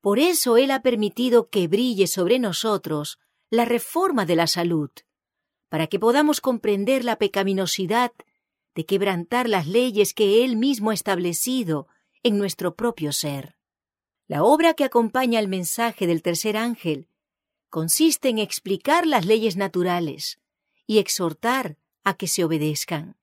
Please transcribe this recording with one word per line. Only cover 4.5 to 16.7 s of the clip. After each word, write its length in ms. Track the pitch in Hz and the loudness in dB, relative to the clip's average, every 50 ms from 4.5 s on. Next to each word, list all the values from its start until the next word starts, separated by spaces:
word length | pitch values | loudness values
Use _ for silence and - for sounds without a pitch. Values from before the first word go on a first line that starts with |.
| - 180 170 175 170 156 147 131 _ - _ _ _ _ _ _ _ _ _ _ _ _ _ _ | 0 -2 0 0 0 -2 -2 -4 _ -20 _ _ _ _ _ _ _ _ _ _ _ _ _ _
para 200 | - 160 160 160 | -4 -4 -4 -2
que 100 | - 196 | -2 0
podamos 420 | 196 226 240 285 302 302 294 - | 2 2 4 4 4 2 2 0
comprender 640 | - 262 254 220 - 220 208 196 202 220 269 269 240 | 0 -2 -2 0 0 -2 0 0 0 0 0 0 0
la 120 | 240 220 | -2 -2
pecaminosidad 960 | - 208 202 - 202 196 196 196 190 190 170 - - 190 165 214 233 247 240 _ _ - _ _ _ _ _ _ _ _ _ _ | 0 -2 0 0 0 0 0 0 0 -2 -2 -2 -4 -2 0 0 0 0 0 _ _ -20 _ _ _ _ _ _ _ _ _ _
de 120 | - 156 | -10 -4
quebrantar 600 | - 196 190 196 202 185 170 170 - 240 247 247 233 | -2 0 0 0 0 -2 -2 -4 -4 -2 -2 0 0
las 180 | 208 185 160 | 0 0 0
leyes 480 | 147 190 233 247 254 208 208 202 - - | 0 0 0 0 2 2 2 0 0 2
que 300 | - 220 196 202 226 247 | 0 2 4 4 4 4
Él 120 | 262 240 | 2 0
mismo 340 | 220 233 277 277 220 208 220 | 0 0 0 0 0 -2 -2
ha 40 | 220 | -2
establecido 920 | 185 - - 196 180 180 175 170 170 - 247 254 262 233 165 156 147 135 _ _ _ _ _ _ _ | -2 -2 -2 -2 -2 -2 -2 -2 -4 -4 -2 -2 -4 -2 -2 -4 -4 -4 _ _ _ _ _ _ _
en 160 | _ 240 208 202 | _ 0 2 2
nuestro 380 | 202 196 - - 196 175 170 | 0 -2 -4 -4 -4 -4 -4
propio 360 | - 226 240 233 - 156 147 | -2 -4 -4 -4 -4 -6 -4
ser. 440 | 143 - - 147 139 139 135 - _ _ _ _ _ _ _ _ _ _ _ _ _ _ _ _ | -4 -4 -4 -6 -6 -8 -10 -14 _ _ _ _ _ _ _ _ _ _ _ _ _ _ _ _
La 160 | - 147 165 | -2 2 4
obra 300 | 226 294 311 339 330 320 | 6 6 6 4 2 2
que 100 | - 285 | 2 -2
acompaña 560 | 262 - 240 233 220 - 254 262 247 226 226 | 2 2 2 0 2 0 0 0 2 2 0
el 80 | 208 196 | 0 0
mensaje 580 | 190 185 180 - - - 233 233 - - 185 | -2 -4 -4 -4 -4 -2 -4 -4 -2 -2 0
del 160 | 170 170 160 | 0 0 0
tercer 340 | - 185 170 165 - 220 208 | 0 -2 -2 -2 -2 -2 -2
ángel 520 | 214 226 240 | -2 -2 -4